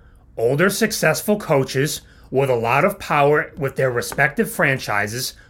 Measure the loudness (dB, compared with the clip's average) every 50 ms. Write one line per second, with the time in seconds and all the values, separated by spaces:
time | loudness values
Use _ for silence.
0 | -20 -20 -20 -20 -20 -16 -6 -2 0 0 2 2 2 0 2 0 -2 -2 0 0
1 | 0 0 0 0 0 -2 -2 -2 0 0 0 0 0 0 -2 -2 -2 -2 -4 -8
2 | -12 -18 -20 -20 -14 -4 -2 0 2 2 0 0 2 2 2 4 2 2 0 -4
3 | -4 0 2 4 4 4 4 2 0 -4 -6 -6 -6 -4 -2 -2 -2 0 0 -2
4 | -4 -4 0 0 0 0 0 -2 -4 -4 -2 0 0 0 0 -2 -2 -2 -2 -2
5 | -2 -2 -4 -6 -8 -8 -10 -14 -20 -20